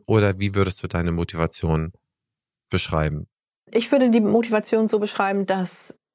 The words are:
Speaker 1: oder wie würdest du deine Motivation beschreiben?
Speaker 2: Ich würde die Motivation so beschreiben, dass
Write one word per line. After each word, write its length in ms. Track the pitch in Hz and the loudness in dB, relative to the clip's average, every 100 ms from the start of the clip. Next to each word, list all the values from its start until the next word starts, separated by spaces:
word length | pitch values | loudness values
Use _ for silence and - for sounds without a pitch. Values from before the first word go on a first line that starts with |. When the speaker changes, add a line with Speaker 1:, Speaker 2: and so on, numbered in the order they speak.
| - | 0
Speaker 1:
oder 320 | 110 104 95 | 2 2 0
wie 160 | 101 | -2
würdest 260 | 98 95 - | 0 0 -2
du 40 | 90 | -4
deine 240 | 87 85 | -2 -2
Motivation 840 | 85 85 82 82 - 82 78 82 - _ _ _ _ _ _ - | -2 -2 -2 -4 -2 0 0 -2 -10 _ _ _ _ _ _ -6
beschreiben? 560 | 92 - 80 76 76 - _ _ _ _ | -4 -2 0 0 -4 -10 _ _ _ _
Speaker 2:
Ich 180 | 233 233 | -2 2
würde 200 | 285 254 | 2 4
die 100 | 226 | 4
Motivation 680 | 208 220 226 214 214 220 220 | 4 2 2 -2 0 0 2
so 140 | 214 | 0
beschreiben, 440 | 208 - 196 196 | -2 -2 -2 0
dass 500 | 190 190 180 - - - _ | 0 -2 -4 -8 -20 -20 _